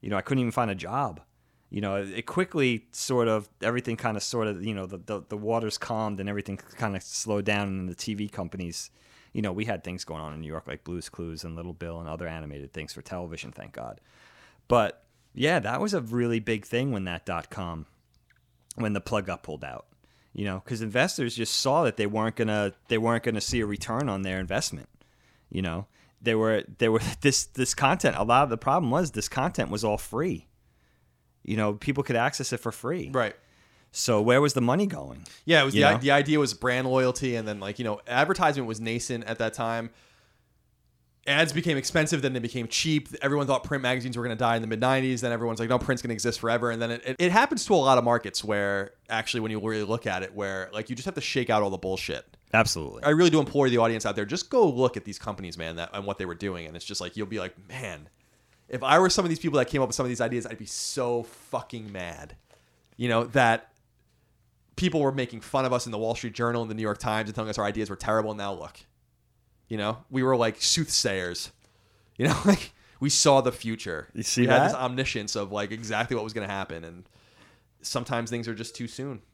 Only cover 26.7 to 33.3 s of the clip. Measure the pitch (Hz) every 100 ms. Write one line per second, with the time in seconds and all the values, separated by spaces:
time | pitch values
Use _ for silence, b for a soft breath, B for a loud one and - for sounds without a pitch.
26.7 | - 117 110 107 - 143 131 - - 127
27.7 | - 135 180 143 78 107 123 143 113 -
28.7 | 151 143 135 175 110 - - 147 - 98
29.7 | 104 107 104 - 110 190 82 - _ _
30.7 | _ _ _ _ _ _ _ - 107 107
31.7 | 104 - 135 135 117 123 - 139 120 117
32.7 | - 123 175 139 135 110